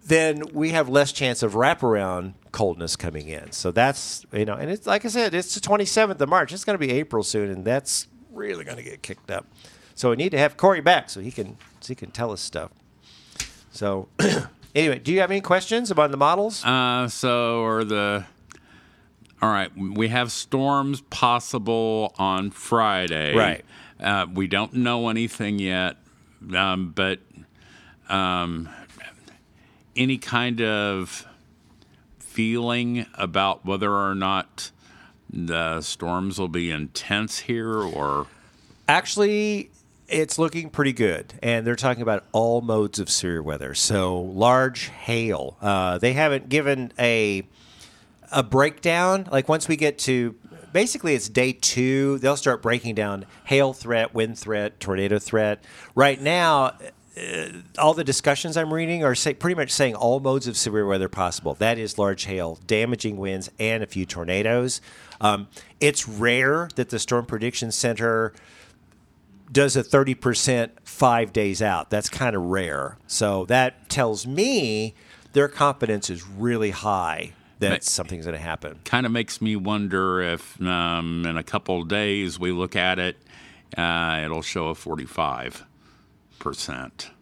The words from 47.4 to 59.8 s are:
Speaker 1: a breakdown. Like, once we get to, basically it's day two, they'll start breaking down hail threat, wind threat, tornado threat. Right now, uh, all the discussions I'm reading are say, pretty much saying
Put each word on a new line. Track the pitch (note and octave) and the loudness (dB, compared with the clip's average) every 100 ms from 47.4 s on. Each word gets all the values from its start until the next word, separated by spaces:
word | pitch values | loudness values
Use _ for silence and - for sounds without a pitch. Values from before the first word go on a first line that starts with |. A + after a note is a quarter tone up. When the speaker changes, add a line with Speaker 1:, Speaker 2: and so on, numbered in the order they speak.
| F#2+ _ - - - - _ _ - | -6 _ -20 -20 -20 -20 _ _ -4
Speaker 1:
a | D3 | -2
breakdown. | A#2 C3 D3 D3+ E3+ E3+ F3+ F#3+ F#3 | 2 4 4 2 0 2 2 2 2
Like, | C#3 C3 | 0 2
once | D#3 - | 0 2
we | D#3 | 2
get | D3+ C#3+ | 2 0
to, | - B2+ A#2+ A2 - - - | 0 0 0 -4 -20 -20 -2
basically | E3+ A#3 C#4 F3 | 0 2 0 0
it's | C3+ A2 | 0 0
day | A2 B2+ | 0 0
two, | B2+ - B2 B2+ C3+ C#3 C#3 | 0 -2 2 2 2 2 2
they'll | C3 C#3+ | 0 2
start | - A#2+ | 2 0
breaking | A2+ A#2+ A#2 | 0 0 -2
down | G#2+ G#2 G2 G2 - | -2 -2 -4 -10 -18
hail | - C3+ C3+ | 2 4 4
threat, | C3 A#2 A#2 A2+ | 0 -2 0 0
wind | A2+ A2 A2 | 0 -2 -4
threat, | - G#2+ G#2 - | -4 -2 -2 -6
tornado | - F#2+ G2 G#2 | -4 0 2 0
threat. | - A2+ G#2+ G#2 - - - | 0 2 2 0 -8 -20 -6
Right | - C#3 C3+ | 4 4 4
now, | C#3 F3 E3+ D3 C3 - - - _ | 0 2 4 4 2 -2 -18 -20 _
uh, | - F3 - - - - - | -14 -8 -6 -8 -10 -14 2
all | D3+ | 2
the | D#3+ | 4
discussions | C#3+ C3+ - C#3 E3+ D#3+ | 0 0 0 0 -2 -2
I'm | D#3+ | 0
reading | D#3+ E3 E3+ | -2 -2 0
are | D3 | 0
say, | B2 D#3+ | 2 -2
pretty | C#3 E3+ | -2 -2
much | F3 C3+ | -2 -2
saying | - | 2